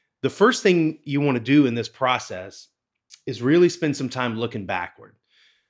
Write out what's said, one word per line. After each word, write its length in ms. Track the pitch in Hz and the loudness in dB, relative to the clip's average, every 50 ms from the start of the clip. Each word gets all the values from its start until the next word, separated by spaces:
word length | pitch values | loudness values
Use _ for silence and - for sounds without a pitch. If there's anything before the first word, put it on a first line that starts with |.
| _ _ _ _ | _ _ _ _
The 80 | - 131 | -6 -4
first 320 | - - 196 247 240 - | 0 2 2 2 4 2
thing 380 | - 196 180 170 160 156 156 - - | 2 2 4 4 2 0 -2 -6 -8
you 160 | 147 139 143 | -4 -2 0
wanna 180 | 143 143 131 120 | 0 0 0 0
do 280 | 110 123 143 151 139 | 0 2 4 4 4
in 80 | 120 117 | 4 2
this 140 | 120 107 - | -2 -6 -8
process 800 | _ - 131 127 127 117 - - 101 90 92 98 - - - _ _ _ _ _ _ _ _ _ - - - | _ -2 -2 0 0 -2 -4 -8 -12 -12 -14 -14 -18 -20 -20 _ _ _ _ _ _ _ _ _ -20 -16 -12
is 160 | 135 117 107 | -10 -8 -2
really 260 | 120 135 160 175 180 170 | 0 2 4 6 4 4
spend 260 | 170 - 165 151 135 | 2 0 -4 -4 -4
some 140 | - 135 120 | -4 -6 -8
time 300 | - 127 123 120 110 113 | -6 -6 -6 -4 -4 -4
looking 260 | 117 117 - 107 98 | -6 -6 -6 -8 -8
backward. 520 | 92 95 90 87 - _ _ - - _ _ _ _ _ _ _ _ _ _ _ _ | -6 -6 -6 -6 -10 _ _ -20 -20 _ _ _ _ _ _ _ _ _ _ _ _